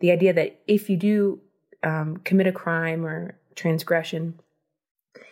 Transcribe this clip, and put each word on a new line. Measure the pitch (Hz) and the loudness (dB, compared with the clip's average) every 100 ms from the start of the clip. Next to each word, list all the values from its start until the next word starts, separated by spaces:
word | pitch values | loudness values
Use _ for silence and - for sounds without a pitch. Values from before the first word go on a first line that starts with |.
the | 175 | 2
idea | 170 185 | 4 4
that | 170 - - - | 2 0 -4 0
if | 208 208 | 0 2
you | 180 | 0
do, | 202 208 202 - _ _ _ _ | 2 2 0 -2 _ _ _ _
um, | 160 156 156 170 | -4 -2 -4 -6
commit | - 190 185 | 0 2 2
a | |
crime | 185 170 165 165 165 160 | 0 -2 -2 -2 -4 -6
or | 160 170 - _ | -8 -10 -14 _
transgression, | - 170 160 - 170 160 165 165 165 _ _ _ _ _ _ _ - - | -6 -2 -2 0 -2 -2 -6 -8 -10 _ _ _ _ _ _ _ -20 -20